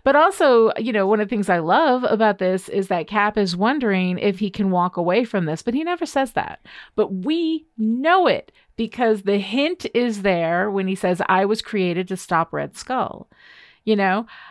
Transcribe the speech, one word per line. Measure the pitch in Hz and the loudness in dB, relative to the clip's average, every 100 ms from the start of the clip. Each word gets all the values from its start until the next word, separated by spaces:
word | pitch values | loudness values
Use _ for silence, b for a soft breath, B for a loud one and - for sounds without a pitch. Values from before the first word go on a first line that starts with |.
But | 269 285 | 2 4
also, | 339 381 302 233 220 - | 4 4 4 6 4 2
you | 226 | -2
know, | 214 190 | 0 2
one | 214 | 0
of | 208 | 0
the | 214 | -2
things | 202 | 0
I | 175 | 0
love | 160 226 311 254 | 2 4 4 2
about | 247 214 220 196 | 0 2 0 2
this | 185 185 - | 0 -2 -2
is | 202 190 | -4 -2
that | 175 165 | -4 -2
Cap | 208 208 214 | 0 0 0
is | 190 | -2
wondering | 175 214 294 233 190 185 180 | 0 0 0 0 0 0 0
if | 202 190 | -2 0
he | 208 | -4
can | 202 196 | -2 0
walk | 180 180 - | 0 0 -2
away | 175 202 | 0 0
from | 233 202 | 0 -2
this, | 160 170 | -2 -4
but | - | -4
he | 247 | -2
never | 330 349 339 | -2 -4 -2
says | 277 269 | -2 -2
that. | - - - B B B | -4 -6 -10 B B B
But | - 208 | -2 -2
we | 190 214 330 320 320 _ - | -2 -2 -2 -2 -4 _ -4
know | 220 240 302 381 320 | -2 0 2 4 4
it | - - b b - | 0 -4 b b -8
because | 226 - 233 214 | -8 0 0 0
the | 196 202 | 0 -2
hint | 196 240 302 359 - | 0 0 0 -2 -2
is | 240 240 208 | 0 0 0
there | 196 175 165 170 208 | 0 0 0 0 0
when | 196 190 | -2 -2
he | |
says, | 190 180 180 - | -2 0 0 0
"I | 185 196 | 2 2
was | 226 | -2
created | - 208 180 175 185 | -4 -2 -2 -2 -4
to | 190 | -8
stop | - 170 165 | -2 -2 -2
Red | 147 143 - | -6 -8 -10
Skull," | - 254 190 - - b b b b b - | -8 -6 -6 -8 -20 b b b b b -2
you | 208 | 2
know? | 190 196 233 B B | 2 0 -4 B B